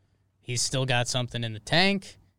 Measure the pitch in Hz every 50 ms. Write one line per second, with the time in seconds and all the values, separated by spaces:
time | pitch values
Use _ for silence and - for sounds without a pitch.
0 | _ _ _ _ _ _ _ _ _ - 123 117 - - - 131 131 127 123 120
1 | 120 - - 127 123 123 - 120 117 113 110 104 - - 147 165 185 196 202 196
2 | - - - - _ _ _